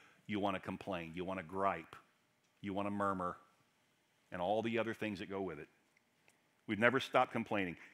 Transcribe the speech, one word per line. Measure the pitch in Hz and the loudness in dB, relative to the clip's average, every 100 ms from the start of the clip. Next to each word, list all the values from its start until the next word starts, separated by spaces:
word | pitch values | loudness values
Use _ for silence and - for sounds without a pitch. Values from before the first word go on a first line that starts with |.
| - - - | -20 -20 -4
you | 104 | 0
want | 101 92 | 0 0
to | |
complain, | - 95 - 90 82 | -4 -8 -4 -6 -6
you | 82 | -6
want | 90 95 | -4 -4
to | |
gripe, | 80 95 98 85 80 - - _ _ _ _ _ | -4 2 2 2 -6 -16 -20 _ _ _ _ _
you | 101 | -6
want | 98 101 | -2 -2
to | |
murmur, | 101 101 95 90 - - _ _ _ _ _ _ _ - | 2 2 2 -2 -4 -14 _ _ _ _ _ _ _ -10
and | 90 | -2
all | 90 107 | 2 2
the | 117 113 | 2 0
other | 110 | 0
things | 107 107 92 | 0 -2 -4
that | 90 | -4
go | 98 | -4
with | 92 76 | -4 -6
it. | 78 _ _ _ _ _ _ _ _ _ - | -12 _ _ _ _ _ _ _ _ _ -4
We've | 104 | 6
never | 120 127 | 6 6
stopped | - 135 127 | 4 4 4
complaining. | 120 110 107 92 80 - | 0 -2 0 0 -4 -12